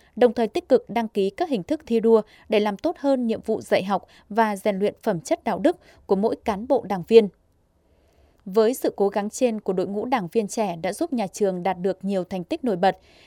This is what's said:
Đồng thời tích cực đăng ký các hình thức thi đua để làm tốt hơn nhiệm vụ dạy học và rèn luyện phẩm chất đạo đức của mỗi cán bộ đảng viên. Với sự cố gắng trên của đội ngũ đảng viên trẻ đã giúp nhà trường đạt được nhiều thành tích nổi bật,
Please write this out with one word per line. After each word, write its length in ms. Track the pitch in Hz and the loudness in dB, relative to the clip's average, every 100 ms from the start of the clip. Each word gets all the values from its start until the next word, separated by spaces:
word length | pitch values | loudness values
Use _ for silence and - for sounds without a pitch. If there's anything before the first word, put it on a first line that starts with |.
| _ - | _ 0
Đồng 160 | 240 | 2
thời 160 | 240 226 | 2 -2
tích 200 | 349 - | -4 2
cực 220 | 254 - | 2 2
đăng 180 | 226 226 | -4 -4
ký 220 | - 196 | -2 -4
các 180 | - 339 | -2 -4
hình 140 | 254 | -4
thức 180 | 170 - - | -4 -6 -2
thi 140 | 226 | 0
đua 220 | 220 226 214 - - | 4 4 2 -10 -2
để 120 | 214 | 0
làm 160 | 208 196 | 0 -2
tốt 200 | 311 359 | -4 -4
hơn 280 | 277 269 233 | -2 0 -2
nhiệm 140 | 214 | -4
vụ 200 | - 220 | -4 -6
dạy 220 | - 202 | 0 -2
học 220 | 190 196 - - _ | 0 -4 -4 -18 _
và 280 | 208 220 202 | 0 0 0
rèn 220 | 220 190 | -2 0
luyện 160 | 202 - | -2 -2
phẩm 180 | 233 180 | -4 -4
chất 240 | - 330 | -2 -4
đạo 140 | - 185 | -2 0
đức 180 | 202 349 _ _ - | 0 0 _ _ -2
của 100 | 190 | 0
mỗi 200 | 220 - | 0 -2
cán 240 | - 196 240 | -4 -6 -2
bộ 160 | 277 185 | -2 -2
đảng 140 | 196 165 | -6 6
viên. 200 | 226 208 - _ _ _ _ _ _ _ _ _ _ | 6 6 0 _ _ _ _ _ _ _ _ _ _
Với 300 | - 196 220 | -2 2 2
sự 180 | 262 - - | 2 -2 0
cố 120 | 202 | 0
gắng 220 | 208 208 | 0 -4
trên 300 | - 254 220 | 0 0 0
của 120 | - | -2
đội 140 | 185 180 | -2 -2
ngũ 180 | 202 | -4
đảng 240 | 254 254 175 | -2 -2 -2
viên 160 | 226 202 | -2 -2
trẻ 280 | - 208 165 | -2 -4 -4
đã 160 | 165 | -6
giúp 200 | 196 339 | -4 -4
nhà 140 | 240 196 | -2 -4
trường 360 | - 202 185 | -2 -2 0
đạt 160 | 180 180 | -4 -2
được 200 | 190 185 | -4 -4
nhiều 200 | 196 196 | -4 -4
thành 200 | 175 190 | -4 -8
tích 200 | 170 330 | -8 -6
nổi 120 | 247 180 | -4 0
bật, 220 | 190 - _ _ | 0 0 _ _